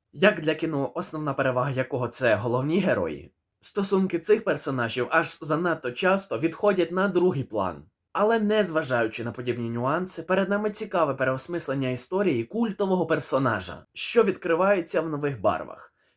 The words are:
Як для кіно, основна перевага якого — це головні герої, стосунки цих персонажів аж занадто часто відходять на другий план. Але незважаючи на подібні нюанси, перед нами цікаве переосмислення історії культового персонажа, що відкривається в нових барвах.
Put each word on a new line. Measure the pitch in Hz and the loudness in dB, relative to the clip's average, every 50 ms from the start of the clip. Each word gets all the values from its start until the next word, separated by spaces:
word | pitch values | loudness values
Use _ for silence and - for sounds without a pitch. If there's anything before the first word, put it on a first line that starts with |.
| _ _ - | _ _ -4
Як | - 156 214 202 170 | 4 4 4 4 4
для | 151 151 156 | 0 -2 -2
кіно, | 151 - 160 156 139 139 - - | 0 -2 -2 -2 -2 -2 -2 -4
основна | 156 185 - - 156 151 151 135 | -6 -6 -6 -6 -6 -4 -4 -2
перевага | 135 139 135 123 123 123 143 | 0 0 0 2 0 0 0
якого — | 135 127 131 - - - 127 117 | 0 -2 -2 -2 -2 -4 -4 -4
це | - - 131 120 110 | -4 0 2 4 4
головні | 101 107 123 117 127 131 147 160 190 | 4 2 2 0 0 0 2 2 2
герої, | 196 190 127 104 90 80 76 71 76 71 _ _ _ _ _ _ | 2 2 2 2 0 -2 -4 -8 -12 -16 _ _ _ _ _ _
стосунки | - - - - 196 196 202 190 190 185 - 170 | -14 -10 -4 -4 -2 0 2 2 2 2 0 -2
цих | 165 - 214 226 - | 2 2 2 2 4
персонажів | - 160 147 - 156 135 127 120 113 104 127 123 117 | 0 -2 -2 -2 -2 -2 0 0 -2 0 -2 -2 0
аж | - 165 165 143 - - | 2 0 0 0 -4 -8
занадто | - 151 156 151 175 180 165 - - 127 | -4 -2 0 0 0 0 -2 -2 -4 -6
часто | 120 - - 180 190 196 190 - - 113 | -4 0 2 2 2 2 0 -2 -4 -2
відходять | 127 165 165 - - 208 202 190 170 165 175 | -2 -2 -2 2 2 2 2 2 0 0 0
на | 185 190 202 | 0 0 2
другий | 175 180 170 185 - 139 127 | 2 2 2 2 2 0 -4
план. | - - 107 98 92 85 71 73 - _ _ _ _ - | -4 -2 -2 -2 -2 -4 -8 -12 -20 _ _ _ _ -2
Але | 160 202 214 226 226 | 0 2 2 4 2
незважаючи | 214 208 208 220 208 170 160 156 160 131 131 117 117 110 - - 117 | 2 2 4 2 2 2 2 -2 0 0 2 2 2 0 -2 -4 -6
на | 117 104 | -6 -6
подібні | 123 123 123 117 120 120 117 | -6 -2 -4 -2 -2 -2 -4
нюанси, | 117 120 120 131 147 170 185 185 - - 160 | -2 -2 0 0 0 0 -2 -4 -6 -8 -2
перед | - 185 185 196 185 | 0 2 2 2 2
нами | 202 202 214 214 | 0 -2 -2 -2
цікаве | 202 - 220 202 - 180 165 147 135 | -4 -4 -6 -2 0 0 2 2 0
переосмислення | 131 135 127 131 131 - - 170 170 - - 135 139 135 127 | 0 0 0 0 -2 -2 -4 -6 -6 -4 -2 -2 -2 0 -2
історії | 127 127 - - - 190 202 190 147 117 117 | -2 -4 -4 -4 -2 0 2 2 2 0 -2
культового | - - 226 233 226 185 - 202 190 185 185 170 | -2 -2 -2 -2 -2 0 -2 0 2 2 2 2
персонажа, | 156 160 156 139 - - 131 139 127 113 101 95 87 82 80 - _ - | 2 0 -2 0 0 0 2 2 2 0 0 -4 -6 -10 -12 -16 _ -10
що | - - - - 233 233 | -6 -4 0 4 4 4
відкривається | 202 - - - 180 165 160 185 196 202 190 165 170 - 175 | 4 2 -2 0 0 2 2 4 4 2 2 0 -2 -2 -2
в | 160 165 | -2 -2
нових | 156 143 147 143 139 110 | -4 -4 -4 -4 -4 0
барвах. | 92 107 90 78 78 - - - - - _ _ _ _ _ | 0 0 0 0 -4 -10 -14 -18 -20 -20 _ _ _ _ _